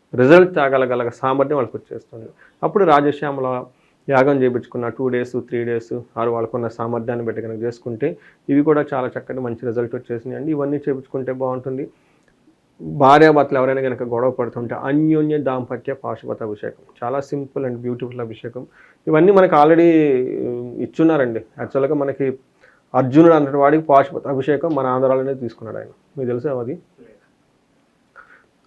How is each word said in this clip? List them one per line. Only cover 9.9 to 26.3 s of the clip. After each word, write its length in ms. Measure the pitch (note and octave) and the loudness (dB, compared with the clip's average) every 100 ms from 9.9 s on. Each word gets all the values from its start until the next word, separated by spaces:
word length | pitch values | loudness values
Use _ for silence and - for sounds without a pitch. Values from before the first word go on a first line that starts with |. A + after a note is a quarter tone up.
| B2 | -8
వచ్చేసినాయి 440 | B2 A#2 A#2+ B2 | -10 -10 -10 -10
అండి. 120 | C#3+ | -6
ఇవన్నీ 260 | D3+ C#3+ C#3+ | -4 -4 -4
చేయించుకుంటే 560 | C#3+ C3 C3+ C3+ C3 | -4 -6 -8 -10 -8
బాగుంటుంది. 560 | C3 C3 B2+ B2+ C3 D#3+ _ _ _ _ _ _ _ _ _ | -6 -6 -6 -8 -10 -12 _ _ _ _ _ _ _ _ _
భార్యాభర్తలు 760 | D#3+ D#3 C3+ D3 D#3 D3+ C#3 C#3 | -12 2 6 8 8 6 2 0
ఎవరైనా 240 | C3 C3+ | 0 -2
కనుక 220 | C3 A#2 | -4 -4
గొడవ 280 | B2 A#2 B2+ | -6 -2 -2
పడుతుంటే 440 | B2+ A#2 A#2+ A#2 A#2+ | -2 -6 -6 -10 -8
అన్యోన్య 600 | C3+ C#3+ D#3 D#3 D3+ D3+ | -4 0 0 0 0 -2
దాంపత్య 560 | C3+ B2+ B2 B2 A#2 | -4 -6 -6 -10 -10
పాశుపత 500 | C3+ A#2+ A2+ B2 A#2 | -10 -10 -12 -10 -10
అభిషేకం, 400 | A2+ G#2 A2+ - _ _ | -10 -10 -12 -14 _ _
చాలా 180 | A#2+ C#3 C#3 | -6 -6 -6
simple 380 | C#3+ C3+ - C3+ | -10 -8 -8 -8
and 140 | A#2+ A#2+ | -8 -8
beautiful 360 | B2 B2 B2 | -8 -10 -12
అభిషేకం. 460 | A#2 A2 A#2+ B2 D3 _ _ _ - | -12 -12 -14 -16 -18 _ _ _ 0
ఇవన్నీ 240 | D#3 F3 | 4 6
మనకు 240 | G3 F#3 D#3 | 6 6 6
already 360 | D3+ E3 E3+ D#3+ D3+ C3 B2+ G#2+ B2 A#2+ A#2+ A#2 | 6 6 6 4 4 2 -2 -4 -6 -8 -10 -8
ఇచ్చున్నారండి. 580 | A#2+ - D#3+ D#3+ B2 A2+ - - | -10 0 2 2 0 -4 -10 -14
యాక్చువల్గా 360 | A#2 C#3 C3+ D3+ | -6 -4 -2 -2
మనకి 380 | C#3 C3+ C3+ C3 _ _ _ _ _ B2+ | -4 -4 -4 -6 _ _ _ _ _ -2
అర్జునుడు 380 | C3 C#3 E3+ | 2 6 8
అంతటి 220 | D#3+ C#3+ C#3+ | 6 2 2
వాడికి 280 | C#3 D#3 | 4 2
పాశుపత 440 | D#3 C#3 C3+ - D3 | 4 4 4 -4 -6
అభిషేకం 480 | C3+ C3+ C#3+ E3+ D3 | -4 -2 -2 -2 -2
మన 100 | C3 | -2
ఆంధ్రాలోనే 480 | B2+ C3 C3 C3 | 0 2 0 -2
తీసుకున్నాడు 440 | C3 A#2+ - A2+ G#2+ | -6 -8 -12 -14 -14
ఆయన, 100 | A2+ _ _ - | -14 _ _ -10
మీకు 100 | |
తెలుసా 320 | B2+ | -6